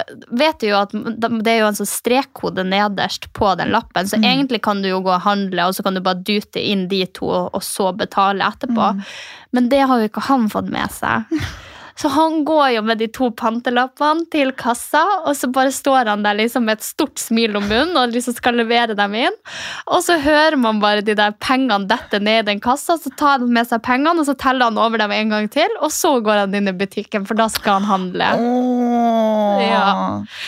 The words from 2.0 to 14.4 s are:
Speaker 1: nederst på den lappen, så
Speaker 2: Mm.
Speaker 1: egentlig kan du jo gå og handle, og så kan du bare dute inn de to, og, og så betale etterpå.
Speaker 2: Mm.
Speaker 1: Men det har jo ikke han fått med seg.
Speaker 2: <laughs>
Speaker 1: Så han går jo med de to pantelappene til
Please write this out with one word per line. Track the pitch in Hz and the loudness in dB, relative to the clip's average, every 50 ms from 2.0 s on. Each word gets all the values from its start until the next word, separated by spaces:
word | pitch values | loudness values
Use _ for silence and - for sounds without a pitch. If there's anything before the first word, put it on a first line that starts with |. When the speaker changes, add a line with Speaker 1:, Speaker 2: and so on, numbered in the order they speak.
| - 220 247 269 269 - _ - - 175 170 180 185 | -2 0 0 0 0 -2 _ -8 -8 -6 -4 -4 -2
Speaker 1:
nederst | 185 190 202 208 208 202 - - 175 - - - - - - | 0 0 0 0 0 0 -2 -2 -4 -4 -8 -12 -14 -4 0
på | 226 196 185 | 0 2 2
den | 170 156 - | 0 0 0
lappen, | 202 226 226 - - 175 185 196 | 0 0 -2 -2 -4 -4 -2 0
så | - 226 | 0 2
Speaker 2:
Mm. | 214 240 262 | 4 4 4
Speaker 1:
egentlig | 269 277 254 240 208 - | 2 0 0 -2 -2 0
kan | 220 202 196 196 | -2 -2 0 0
du | 190 | -2
jo | 185 185 185 | -2 0 0
gå | 190 180 | 0 0
og | 180 180 | 2 2
handle, | 208 202 202 196 190 185 175 175 185 | 0 0 0 -2 -2 -2 0 0 0
og | 190 - | 0 -2
så | 202 | -2
kan | 196 190 | -2 -2
du | 185 185 | 0 -2
bare | 185 185 180 185 | -2 -2 -2 -2
dute | - 208 208 - - - - | -2 -2 -2 -2 -4 -6 -6
inn | 95 151 208 196 185 180 | -2 -2 -2 -2 -2 -2
de | 196 190 185 | -2 -2 -2
to, | 180 - - 185 180 | -4 -6 -6 -4 -2
og, | 165 180 175 - - | -2 -2 -2 -2 -6
og | 190 - | -6 -6
så | - - - 202 185 185 | -6 -4 -2 -2 -2 0
betale | 208 - - - 208 196 196 196 190 - 202 | -2 -6 -2 0 2 2 2 2 0 -2 -2
etterpå. | 214 - - 254 240 220 - 196 202 196 | -2 -4 -6 -4 0 0 2 0 0 -2
Speaker 2:
Mm. | 196 - - - - - - - - _ - | -6 -10 -14 -16 -18 -18 -20 -20 -10 _ 0
Speaker 1:
Men | 247 247 233 | 2 2 4
det | 277 277 269 | 4 4 4
har | 262 262 233 220 | 4 4 2 2
jo | 214 | 0
ikke | - 220 - | -2 -6 0
han | - 277 254 226 208 | 0 2 2 2 2
fått | - 190 190 185 - | 0 -2 -4 -2 -4
med | - - 202 | -4 -4 -4
seg. | - - - - 233 233 220 - | -6 -4 -2 0 0 0 0 -2
Speaker 2:
<laughs> | 330 302 - - - - - - - - - - - - | -4 -4 -4 -6 -8 -12 -16 -20 -20 -20 -20 -20 -10 -4
Speaker 1:
Så | - 294 | -2 0
han | 269 302 320 320 311 320 285 302 | 2 2 2 2 2 0 0 2
går | 320 302 277 262 240 | 4 4 4 4 2
jo | 220 | 0
med | 214 220 226 | 0 0 0
de | 208 226 220 - | 0 -2 -4 -2
to | - 262 240 220 | -2 -2 -2 -2
pantelappene | - 247 226 226 233 240 254 247 240 254 254 - - 294 302 311 330 330 - - | -2 -2 -2 -2 -2 -2 0 0 0 0 0 -2 0 0 2 2 0 -2 -2 0
til | 302 | 0